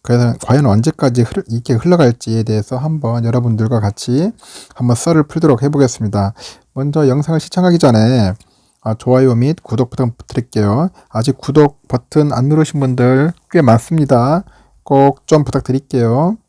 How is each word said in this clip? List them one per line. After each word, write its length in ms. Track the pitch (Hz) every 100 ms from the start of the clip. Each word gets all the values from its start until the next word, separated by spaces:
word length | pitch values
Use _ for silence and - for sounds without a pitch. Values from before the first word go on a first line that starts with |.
그래서 340 | - 120 120 120 -
과연 180 | 135
언제까지 580 | 139 104 135 - 139 123
흐르-, 200 | 117 - -
이렇게 260 | 113 -
흘러갈지에 680 | 123 175 175 131 120 - 113
대해서 320 | 110 107 107 127
한번 480 | 151 156 131 117
여러분들과 560 | 117 123 120 107 110 120
같이 500 | 104 101 - 123 185 - - - - -
한번 180 | 123
썰을 300 | 120 - 160
풀도록 400 | 147 165 160 123
해보겠습니다. 720 | 139 147 131 - 110 101 98 - - - _
먼저 340 | - 139 151 143
영상을 320 | 131 147 160
시청하기 400 | - - 180 170
전에, 520 | 151 113 110 127 98 95 _ _ _ _
아, 140 | 110
좋아요 400 | 110 - 127 131
및 260 | 117 127 170
구독 260 | - 113 123
버튼 220 | - 123
부탁드릴게요. 760 | - - - 120 113 104 110 180 _ _
아직 280 | 110 123 135
구독 520 | - 147 147 - _
버튼 440 | 127 _ 156 147
안 120 | 123 131
누르신 300 | 151 156 147
분들 540 | 135 123 123 131 151 170 _
꽤 100 | 175
많습니다. 840 | 139 113 - 165 143 123 123 165 - _ _ _
꼭 420 | - 139 139 135 -
좀 160 | 156
부탁드릴게요. 960 | 139 143 - 131 - 135 117 120 165 220